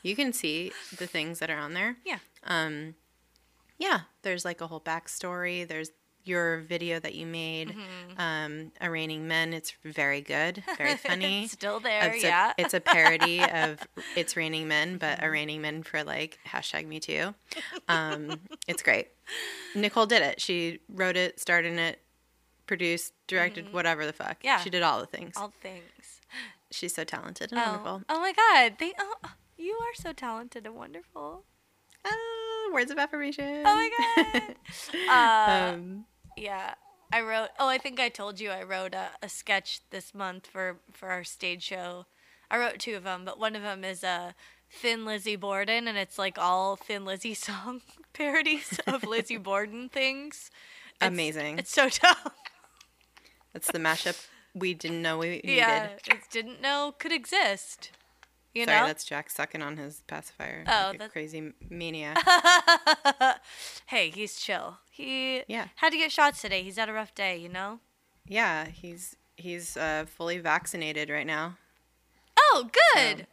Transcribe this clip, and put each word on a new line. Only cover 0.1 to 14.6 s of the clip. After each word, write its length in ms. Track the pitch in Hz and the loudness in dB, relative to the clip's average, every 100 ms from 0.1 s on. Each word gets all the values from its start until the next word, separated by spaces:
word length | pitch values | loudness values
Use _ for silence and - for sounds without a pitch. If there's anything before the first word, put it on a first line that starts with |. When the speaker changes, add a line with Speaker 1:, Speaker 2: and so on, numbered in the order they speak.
Speaker 1:
can 160 | 214 269 | 0 0
see 400 | 233 160 156 180 - - | 0 -2 -4 -6 -10 -14
the 120 | 180 180 | -12 -6
things 320 | 165 156 170 | -4 -4 -4
that 100 | 160 | -4
are 80 | 151 | -4
on 160 | 151 | -4
there. 240 | 175 214 247 | -2 -4 -4
Speaker 2:
Yeah. 140 | 370 220 - _ | -8 -8 -10 _
Speaker 1:
Um, 480 | - 170 160 151 156 156 _ _ _ _ _ _ _ _ | -2 0 0 -4 -10 -14 _ _ _ _ _ _ _ _
yeah, 220 | 381 240 160 _ | -2 -2 -2 _
there's, 240 | 196 180 | -6 -4
like, 160 | 175 170 | -4 -6
a 60 | 165 | -10
whole 120 | 160 | -8
backstory. 880 | - 165 - - 180 180 180 180 170 | -6 -6 -6 -10 -6 -4 -4 -4 -6
There's 220 | 160 160 _ _ _ | -8 -8 _ _ _
your 340 | 185 175 170 165 | -4 0 2 0
video 400 | 160 175 170 165 | -2 -4 -2 -4
that 160 | 160 | -4
you 100 | - | -8
made, 440 | 165 165 160 160 160 | -8 -6 -6 -6 -8
Speaker 2:
Mm-hmm. 500 | 202 190 185 180 180 | -10 -12 -14 -14 -4
Speaker 1:
um, 520 | 170 156 151 151 160 - | -2 -2 -4 -8 -12 -6
A 80 | 175 | -4
Raining 360 | 165 160 156 160 | -2 -4 -6 0
Men. 260 | 160 165 | 0 0
It's 200 | 165 - - | -4 -8 -12
very 380 | 156 151 143 143 | -10 -2 0 -2
good, 420 | 143 143 165 185 359 | -2 0 0 -2 -6
Speaker 2:
<laughs> 80 | 320 | -2
Speaker 1:
very 180 | 285 | 0
funny. 480 | 285 - 180 190 196 | 0 -2 -2 0 -2
Speaker 2:
It's 80 | 220 | -4
still 260 | - 202 214 | -6 -4 -2
there, 320 | 240 214 175 | 0 2 2
Speaker 1:
It's 100 | 226 | 2
a, 40 | 180 | 4
Speaker 2:
yeah. 260 | 175 214 - | 4 4 2
Speaker 1:
it's 160 | 170 | 0
a 80 | 185 | 0
parody 600 | - 170 160 160 165 175 | 6 8 8 8 4 4
Speaker 2:
<laughs> 80 | 180 | 4
Speaker 1:
of 280 | 165 156 151 - - - | 4 0 -2 -12 -14 -4
It's 200 | 175 165 | -2 -2
Raining 320 | 175 160 160 | -2 -2 -4